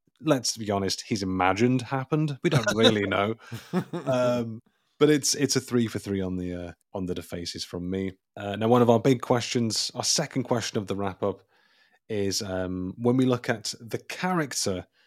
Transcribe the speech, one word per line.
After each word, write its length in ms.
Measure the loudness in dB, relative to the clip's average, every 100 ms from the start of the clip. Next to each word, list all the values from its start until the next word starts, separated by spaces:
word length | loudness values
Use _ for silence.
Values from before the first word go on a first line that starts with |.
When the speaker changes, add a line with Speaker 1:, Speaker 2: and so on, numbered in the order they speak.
| _ _ 0
Speaker 1:
let's 300 | 0 0 -4
be 160 | -2
honest, 300 | 0 0 -2 -4
he's 160 | -4
imagined 600 | -2 2 2 4 2 2
happened. 560 | -2 -6 -2 -2 -2 -2
We 60 | 0
don't 160 | 2 2 4
really 300 | 4 4 2
know. 300 | 0 0 -2
Speaker 2:
<laughs> 60 | -10 -16 -6 -4 -4 -4 -2
Speaker 1:
Um, 540 | 2 2 0 -4 -8 -16 _ _ 2
but 100 | 4
it's, 240 | 4 0 0
it's 200 | 0 0
a 40 |
three 280 | 0 0 0
for 120 | -2
three 220 | -4 -4
on 160 | -2 -4
the, 300 | -6 -8 -10
uh, 40 | -14 _
on 120 | -8 -6
the 80 | -6
defaces 480 | -8 -10 -10 -10 -10
from 240 | -8 -6
me. 240 | -4 -4 -8 _ -10
Uh, 180 | -8 0
now, 120 | 6
one 120 | 8
of 80 | 8
our 100 | 6
big 220 | 4 2
questions, 680 | 2 0 0 0 0 -2 -4 -4
our 80 |
second 400 | -2 0 -2 -4
question 340 | -2 -2 -2 -4
of 100 | -4
the 80 | -4
wrap-up 460 | -4 -2 -2 -4 _ _ _ _ _ _ -8
is, 320 | -2 -2 -2
um, 520 | -4 -4 -4 -4 -6 -2
when 200 | 2 4
we 80 | 4
look 240 | 2 0
at 240 | -4 -6 -10
the 160 | -8 -8
character, 880 | -8 -6 -2 -2 -2 -2 -2 -4 -6 _